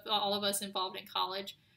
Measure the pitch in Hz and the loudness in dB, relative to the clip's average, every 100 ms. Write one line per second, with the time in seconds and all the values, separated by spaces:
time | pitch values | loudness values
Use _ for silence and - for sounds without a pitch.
0 | 226 208 202 202 202 202 202 196 196 196 | 0 2 4 2 2 0 0 -2 -2 -4
1 | 202 196 185 196 196 - _ | -4 -2 0 -2 -6 -12 _